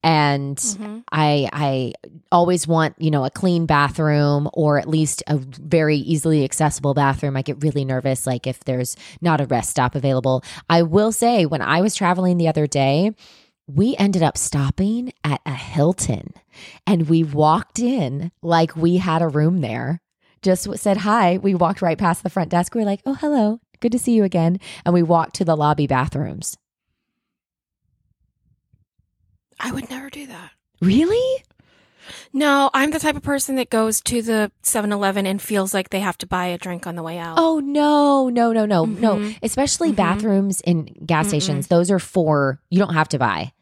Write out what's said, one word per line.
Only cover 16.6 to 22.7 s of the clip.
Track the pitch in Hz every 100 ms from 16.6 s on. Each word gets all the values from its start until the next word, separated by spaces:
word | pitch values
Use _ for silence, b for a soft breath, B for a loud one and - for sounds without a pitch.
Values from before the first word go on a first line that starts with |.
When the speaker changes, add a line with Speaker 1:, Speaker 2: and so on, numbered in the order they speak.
| B B -
Speaker 1:
and | 190 156
we | 165
walked | 160 143 151 160 - -
in | 240 262 139 139 165 _
like | 170 165 165 160
we | 165 180
had | 185 165
a | 170
room | 147 156 180
there. | 123 113 123 170 _ _ _ _
Just | 190 185 202
w-, | 202
said | 208 196
hi. | 202 226 185 185
We | 196 180
walked | 170 -
right | 175 160
past | 196 170
the | 180
front | - 160
desk. | 175 175